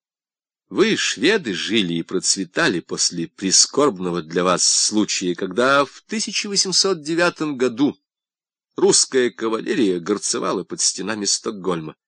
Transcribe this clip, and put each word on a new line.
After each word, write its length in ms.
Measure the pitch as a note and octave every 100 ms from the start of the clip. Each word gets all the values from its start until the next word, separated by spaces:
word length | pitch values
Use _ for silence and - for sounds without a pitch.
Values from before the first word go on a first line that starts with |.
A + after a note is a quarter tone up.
| _ _ _ _ _ _ -
вы, 280 | G#2+ A3 -
шведы, 580 | - - C#3 A3 B2+ E2+
жили 400 | F2 A2+ F2+ E2+
и 80 |
процветали 760 | - F#2+ - G2 F2+ - D#3+ F2
после 480 | - F2 - F2 E2
прискорбного 960 | - F#2+ F2 - - C#3+ F#2 F2+ E2+
для 220 | D#2+ F2
вас 200 | F2+ F2
случая, 680 | - - - G#2+ G#2 - F#2
когда 500 | E2+ F#2+ F#2 B2+ C#3
в 180 | C3+ -
тысяча 460 | - A3 G#3+ - G#3
восемьсот 540 | G3 F#3+ F3 F#3+ F3
девятом 560 | D3 E3 F3 - D#3 C3
году 400 | B2+ A2+ C#3+ - _ _ _ _ _ _ _ -
русская 540 | G3 - - C3 B2
кавалерия 680 | - A2+ A2+ - F#3+ G2+ F2+
горцевала 640 | E2 G2+ - A#2 F#3 A2
под 180 | F2 F2
стенами 440 | - - F#2+ G#2+ G2
Стокгольма. 720 | - A#2 G#2 F2+ F2 D2+ -